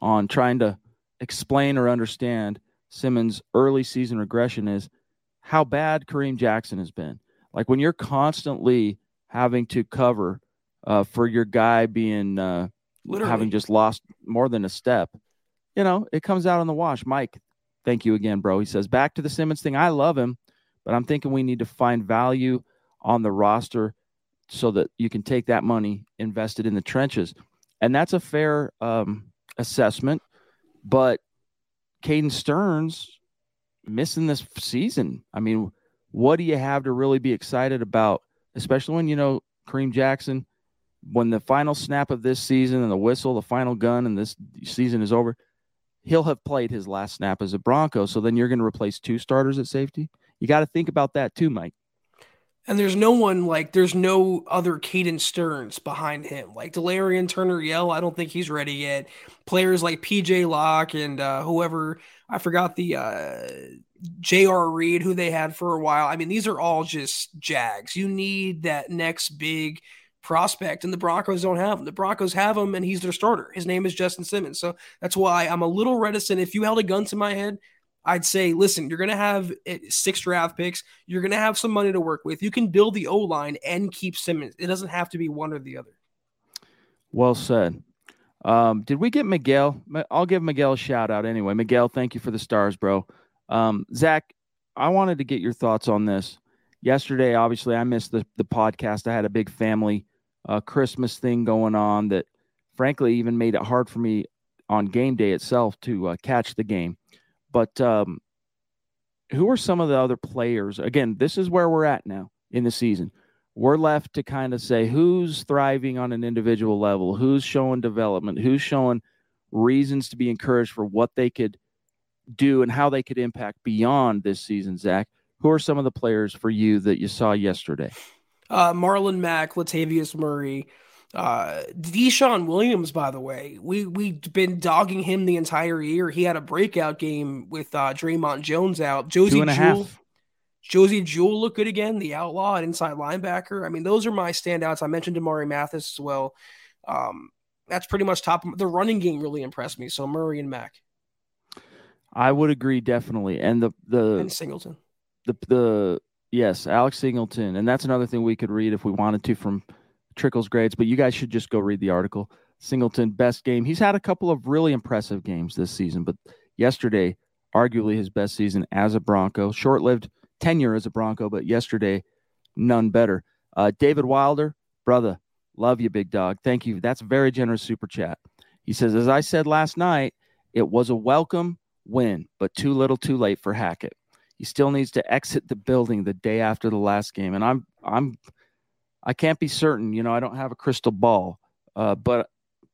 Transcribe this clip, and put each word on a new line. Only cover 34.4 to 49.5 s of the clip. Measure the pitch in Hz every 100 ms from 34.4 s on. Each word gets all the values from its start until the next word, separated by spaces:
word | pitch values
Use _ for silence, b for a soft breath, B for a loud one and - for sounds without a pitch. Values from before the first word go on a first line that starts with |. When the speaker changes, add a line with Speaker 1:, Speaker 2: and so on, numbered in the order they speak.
| - -
Speaker 1:
season. | - 123 226 - 85 64 _
I | 104
mean, | 110 110 95 - _ _ _
what | - 127 165
do |
you | 165 143
have | 135 139 135
to |
really | 127 135 135
be | 127
excited | 113 - 127 131 131
about, | 107 113 107 92 _ _ _ 123
especially | - 135 147 165
when, | 156
you | 147
know, | 143 135 _ _ -
Kareem | 135 135
Jackson, | 123 135 135 - 131 - _ _ _ _ _ -
when | 117 117
the | 110
final | - 135 147 143
snap | - 143 143
of | 127
this | 123 127
season | - 131 127 127
and | 117
the | 95
whistle, | 110 127 135 117
the |
final | - 123 123 113
gun, | 117 120 120
and | 101
this | 107 - - -
season | - - 127 117
is | 104
over, | 117 117 117 _ _ _ _ _ _
he'll | - 160
have | 160 139
played | - 139 117
his | 117 95
last | 98 98
snap | - 98 95
as | 98
a | 95
Bronco. | - 139 156 110 98
So | 113
then | 113 117
you're | 123
gonna | 123 110
replace | - 104 -
two | - 117
starters | - 135 135